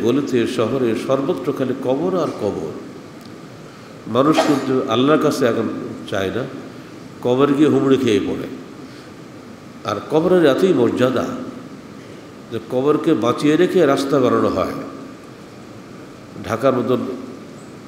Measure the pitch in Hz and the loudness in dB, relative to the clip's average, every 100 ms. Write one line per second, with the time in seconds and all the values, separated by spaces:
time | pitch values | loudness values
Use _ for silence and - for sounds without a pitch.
0 | 110 135 139 123 110 - 107 131 120 110 | 2 0 0 0 0 0 -2 0 0 -2
1 | - 135 143 175 147 131 131 120 123 139 | 0 0 0 -2 -4 -2 -4 -2 -2 0
2 | 180 185 139 - 104 87 80 - - - | 0 -2 -2 -4 -4 -4 -8 -10 -14 -18
3 | - - - - - - - - - - | -18 -18 -18 -18 -18 -18 -18 -20 -18 -14
4 | - 113 143 160 - 139 131 131 110 113 | -2 2 4 4 2 0 0 -2 0 2
5 | 135 156 147 - 127 113 107 - - - | 4 4 2 2 0 0 -2 -6 -10 -12
6 | - 104 95 98 135 - - - - - | -6 -4 -2 -4 -6 -10 -14 -16 -18 -18
7 | - - 123 127 143 143 151 127 135 131 | -18 -4 0 4 4 6 6 6 4 4
8 | 120 104 - - - - - - - - | 4 2 0 -4 -8 -12 -16 -18 -18 -18
9 | - - - - - - - - 101 101 | -18 -18 -18 -18 -20 -20 -20 -10 -6 -6
10 | - 151 175 180 151 131 190 139 113 - | 0 2 4 6 6 6 4 4 2 2
11 | - 117 87 - - - - - - - | 2 0 -4 -6 -10 -14 -16 -18 -18 -18
12 | - - - - - 113 - 127 139 151 | -18 -18 -18 -20 -10 -10 -4 0 2 2
13 | 165 151 117 117 147 156 180 185 147 135 | 2 2 2 2 2 4 4 4 4 4
14 | 135 143 123 113 107 95 85 - - - | 2 2 4 4 2 2 -2 -4 -10 -14
15 | - - - - - - - - - - | -16 -18 -18 -20 -20 -20 -20 -20 -18 -18
16 | - - - - 98 110 135 123 117 123 | -18 -18 -18 -12 -6 0 2 2 0 0
17 | - - - - - - - - | -2 -8 -12 -16 -18 -18 -18 -20